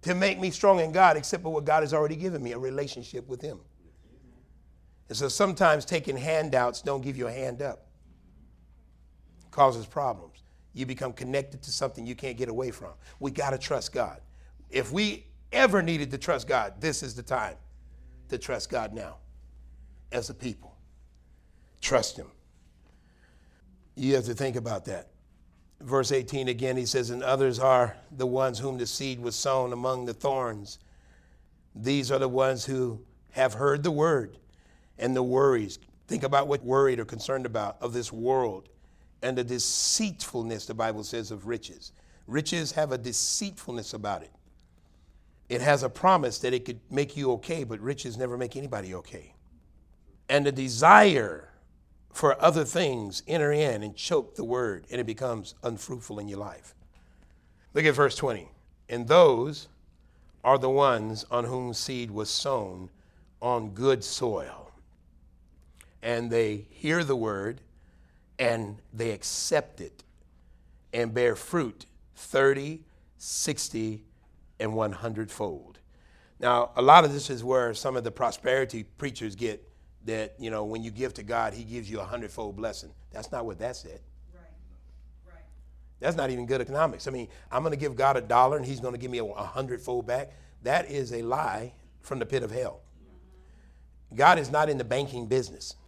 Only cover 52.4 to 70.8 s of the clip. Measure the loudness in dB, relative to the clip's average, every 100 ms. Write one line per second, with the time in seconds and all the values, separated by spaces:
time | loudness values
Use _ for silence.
52.4 | 6 4 0 0 0 0 -6 -8 -4 0
53.4 | 2 2 2 0 -4 -8 -2 0 -2 -8
54.4 | -4 0 0 -4 -6 -6 -4 -4 -4 -6
55.4 | -8 -8 -8 -8 -10 -12 -10 -10 -10 -8
56.4 | -10 -12 -20 -20 -20 -20 _ _ -20 -20
57.4 | _ _ _ 2 4 6 4 4 -4 -4
58.4 | -8 -20 -20 _ _ -6 6 10 10 8
59.4 | 0 -6 -14 -20 _ _ _ _ -20 -4
60.4 | 4 4 4 4 4 4 -2 -8 -4 -2
61.4 | -2 -4 -6 -6 -6 -6 -6 -6 -4 -2
62.4 | -2 -2 -4 -10 -14 -18 -20 _ -20 _
63.4 | 0 0 -2 0 2 2 0 -4 -2 -2
64.4 | -6 -12 -20 -20 -20 _ -20 -20 -20 _
65.4 | _ -20 -20 -20 -20 -10 -4 -2 0 2
66.4 | 2 -2 -10 -8 0 0 2 0 0 -2
67.4 | -4 -8 -14 -20 -20 -20 -20 _ _ _
68.4 | 0 0 -4 -10 -16 -6 -4 -4 -6 -6
69.4 | 0 0 -2 -12 -16 -16 -20 _ -20 _
70.4 | -20 -20 -20 -20